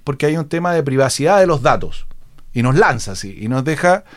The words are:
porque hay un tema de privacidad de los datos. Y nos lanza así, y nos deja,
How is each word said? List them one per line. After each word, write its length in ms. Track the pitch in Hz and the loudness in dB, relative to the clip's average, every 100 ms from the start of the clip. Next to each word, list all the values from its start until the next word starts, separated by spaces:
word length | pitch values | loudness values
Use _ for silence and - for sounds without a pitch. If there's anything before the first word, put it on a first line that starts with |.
porque 220 | - 135 147 | -8 -2 0
hay 100 | 160 | 0
un 120 | 151 | -4
tema 240 | 170 175 | -2 0
de 80 | 170 | 0
privacidad 580 | 139 131 135 - 147 202 | 0 2 0 2 2 4
de 60 | 185 | 4
los 160 | 147 | 2
datos. 440 | 143 117 - - - - - - - | 2 0 -2 -6 -8 -10 -16 -20 -8
Y 100 | 123 | -2
nos 120 | 123 147 | 2 4
lanza 360 | 208 120 104 | 2 0 -6
así, 240 | 92 101 98 | -10 -12 -8
y 80 | 110 | -4
nos 160 | 131 | -2
deja, 400 | 135 156 175 190 - | -2 0 2 2 -2